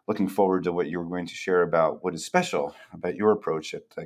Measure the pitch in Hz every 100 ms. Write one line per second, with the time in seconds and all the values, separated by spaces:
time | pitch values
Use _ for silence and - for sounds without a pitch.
0 | - 104 95 - 95 92 87 87 76 87
1 | 85 90 82 - - 90 85 82 80 67
2 | 90 82 - 180 175 85 71 - - 85
3 | - 90 104 104 - 80 78 78 - -